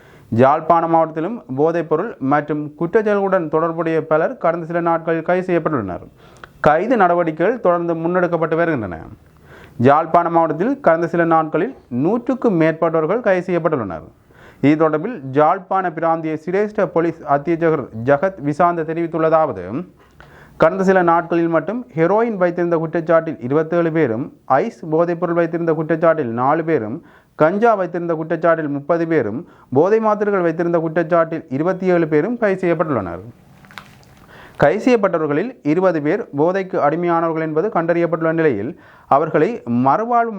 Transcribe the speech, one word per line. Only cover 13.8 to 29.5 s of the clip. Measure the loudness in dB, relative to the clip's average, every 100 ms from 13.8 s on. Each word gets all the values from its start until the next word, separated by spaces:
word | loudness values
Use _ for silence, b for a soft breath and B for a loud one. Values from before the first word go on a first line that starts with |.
| -4 -10 -14 -20 _ B B B
இது | 2 4 2
தொடர்பில் | 0 -4 -8 -4
யாழ்ப்பாண | 2 2 0 -2 -4 -2
பிராந்திய | -2 -2 -2 -4 -6 -4
சிரேஷ்ட | -2 -2 -2 -2
போலீஸ் | 0 -2 -2 -2
அத்தியட்சகர் | -2 0 0 2 0 -4 -4 0
ஜகத் | 2 0 -4 -4
விசாந்த | 0 0 0
தெரிவித்துள்ளதாவது, | -4 -4 -4 -2 2 2 2 -4 -8 -8 -10 -16 B B B B B 2
கடந்த | 2 2
சில | 2 4
நாட்களில் | 4 2 0 0 0
மட்டும் | 0 -2 -6 -6 0
ஹெரோயின் | 2 2 0 0
வைத்திருந்த | -2 0 -2 -2
குற்றச்சாட்டில் | -2 -4 2 2 0 -6
இருபத்தேழு | -2 -2 0 0 0
பேரும், | 2 0 -2 -6 -10 0
ஐஸ் | 0 0 -6 -2
போதைப்பொருள் | 0 0 -2 -2 0
வைத்திருந்த | -2 -2 -2
குற்றச்சாட்டில் | -2 -2 0 2 0 -2 -2
நாலு | 0 0
பேரும், | 0 -2 -2 -8 b b b 0
கஞ்சா | 2 2 2
வைத்திருந்த | 2 -2 -4 -4 -4
குற்றச்சாட்டில் | -4 0 2 2 0
முப்பது | -4 -2 -2 0
பேரும், | 0 0 -4 -10